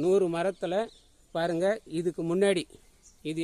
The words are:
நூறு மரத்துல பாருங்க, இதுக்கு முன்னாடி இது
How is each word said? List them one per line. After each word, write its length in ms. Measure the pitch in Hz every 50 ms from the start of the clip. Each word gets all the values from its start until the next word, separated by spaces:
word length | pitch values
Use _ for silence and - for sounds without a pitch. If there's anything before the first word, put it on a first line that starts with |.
நூறு 240 | 156 180 190 196 190 170 170
மரத்துல 400 | 170 175 196 185 - 190 165 175 208 226 - - - _ _ _ _ _ _ -
பாருங்க, 320 | 165 170 175 165 165 185 196 220 226 _ 160 156 165
இதுக்கு 240 | 165 175 151 - 165 165
முன்னாடி 320 | 170 190 202 202 190 175 - _ - - - - _ _ _ - _ _ - 151
இது 100 | 160 165